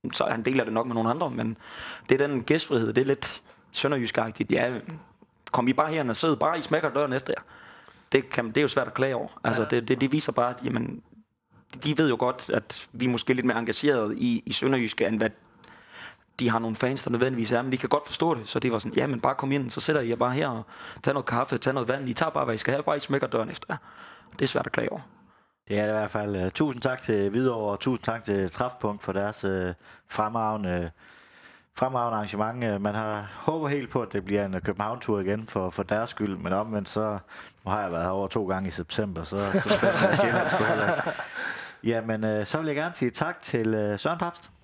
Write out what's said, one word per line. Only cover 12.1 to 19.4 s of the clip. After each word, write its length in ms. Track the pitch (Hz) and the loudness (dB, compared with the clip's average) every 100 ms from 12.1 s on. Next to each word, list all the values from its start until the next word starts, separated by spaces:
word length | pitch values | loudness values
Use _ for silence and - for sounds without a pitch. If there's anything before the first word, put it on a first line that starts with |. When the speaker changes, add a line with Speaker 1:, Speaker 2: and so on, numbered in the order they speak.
| 113 | 4
Speaker 1:
godt, 320 | 123 123 - | 0 -2 0
at 360 | 113 - - - | 0 0 -16 -14
vi 120 | 117 | -2
er 40 | 127 | 0
måske 260 | 120 - | 2 2
lidt 120 | 127 123 | 2 4
mere 120 | 113 | 2
engageret 560 | 117 110 147 131 107 - | 0 2 4 4 2 0
i, 240 | 123 117 - | 2 2 0
i 60 | |
sønderjyske, 540 | - 135 131 113 - 104 | 0 2 2 0 2 2
end 120 | 110 | 2
hvad 120 | 107 - _ - - - - - - - _ - | 0 -2 _ -20 -20 -20 -20 -18 -18 -20 _ -2
de 100 | 120 | 2
har 80 | 113 | 2
nogle 180 | 113 110 | 0 0
fans, 280 | 127 135 | 0 0
der 60 | - | -2
nødvendigvis 420 | 120 127 123 110 | 2 2 2 2
er, 100 | 120 | 2
men 100 | 131 | 2
de 40 | 127 | -2
kan 120 | 127 | 2
godt 180 | 147 - | 0 0
forstå 280 | - 165 | 0 2
det, 140 | 139 107 | 0 -2
så 100 | 127 | -2
de 140 | 127 | 0
var 60 | 110 | 0
sådan, 180 | 110 127 | 0 0
"Jamen, 240 | 135 123 | 0 2
bare 140 | 131 | 0
kom 180 | 139 | 0